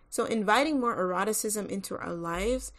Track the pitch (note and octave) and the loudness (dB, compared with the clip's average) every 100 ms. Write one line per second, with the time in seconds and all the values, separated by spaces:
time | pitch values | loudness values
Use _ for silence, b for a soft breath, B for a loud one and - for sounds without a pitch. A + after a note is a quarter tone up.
0 | b - A3+ A3 G3+ A3 D4 C#4+ A#3+ A3+ | b -4 0 0 4 4 4 2 2 0
1 | F#3 F3+ G3 G#3+ A3 G#3 G3 G3 F#3+ - | 0 0 0 0 -2 -2 -4 -6 -6 -6
2 | E3+ E3+ E3+ E3+ F#3 E3+ - | -6 -6 -4 -2 0 0 -4